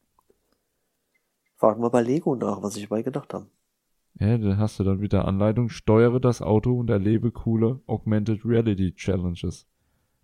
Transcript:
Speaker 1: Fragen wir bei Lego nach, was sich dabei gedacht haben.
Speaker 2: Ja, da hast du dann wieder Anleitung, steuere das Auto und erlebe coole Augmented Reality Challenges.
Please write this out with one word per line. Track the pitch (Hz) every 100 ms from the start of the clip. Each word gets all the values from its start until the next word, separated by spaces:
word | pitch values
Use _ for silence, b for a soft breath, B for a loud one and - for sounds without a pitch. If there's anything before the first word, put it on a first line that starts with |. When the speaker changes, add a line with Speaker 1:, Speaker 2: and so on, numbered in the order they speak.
| _ _ _ _ _ _ _ _ _ _ _ _ _ _ _ _
Speaker 1:
Fragen | 110 110
wir | 117
bei | 120
Lego | 117 147 180 123
nach, | 107 101
was | 101
sich | 101
dabei | 104 107
gedacht | 127 139 -
haben. | 90 - _ _ _ _ _ _ -
Speaker 2:
Ja, | 101 117
da | 104 98
hast | 107 -
du |
dann | 95 95
wieder | 101 98 87
Anleitung, | 95 107 110 117
steuere | - - 110 120 123
das | 127 117
Auto | - 107 123 123
und | 117
erlebe | 104 95 107 117
coole | - 113 113 113 131 -
Augmented | 110 - 107 107 107 113
Reality | 117 113 95 92
Challenges. | - - 92 87 85 90 - _ _ _ _ _ _